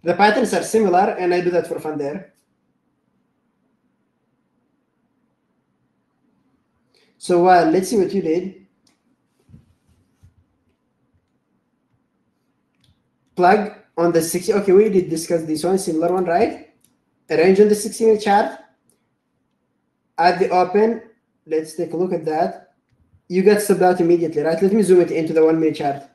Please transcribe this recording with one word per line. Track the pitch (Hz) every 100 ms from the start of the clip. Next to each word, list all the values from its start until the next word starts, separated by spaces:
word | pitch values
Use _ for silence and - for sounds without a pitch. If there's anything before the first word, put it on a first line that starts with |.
The | 165
patterns | 180 214 269 233
are | 202
similar, | - 226 202 180 214 -
and | 180
I | 175
do | 175
that | 170 160
for | 165
fun | 156 147
there. | 143 196 - _ _ _ _ _ _ _ _ _ _ _ _ _ _ _ _ _ _ _ _ _ _ _ _ _ _ _ _ _ _ _ _ _ _ _ _ _ _ _ _ _ _ _ _ _ _ _ _ _
So, | - 175 180
uh, | 180 160
let's | 175 185
see | 220
what | 175
you | 196
did. | 160 170 190 - _ _ _ _ _ _ _ _ _ - _ _ _ _ _ _ _ _ _ _ _ _ _ _ _ _ _ _ _ _ _ _ _ _ _ _ _ _ _ _ _ _ _ _ _ _ _
Plug | - 180 208 202 - _ -
on | 170
the | 165
sixty. | 160 175 185
Okay, | 202 196
we | 185 220
did | 190 156
discuss | 160 - 170
this | 160 151
one, | 170 185
similar | 185 156 170
one, | 185 170
right? | 175 240 - - _ _ _ _ _ _
A | 156
range | 180 190
on | 208
the |
sixty | 208 220 -
minute | 226 208
chart. | 208 202 - - _ _ _ _ _ _ _ _ _ _ _ _ _ _ _ -
At | 175 175
the | 190
open, | 180 180 202 226 226 - _ _ _
let's | - 156 156
take | - 160
a | 156
look | 185
at | 170 156
that. | 151 226 - _ _ _ _ _ _ _
You | 180
got | 190 208
stopped | 202 175
out | 180 180
immediately, | 170 170 165 151
right? | 151 170
Let | 190
me | 220
zoom | 180 180
it | 160
into | 143 156
the | 160
one | 160 160
minute | 160
chart. | 147 143 139 -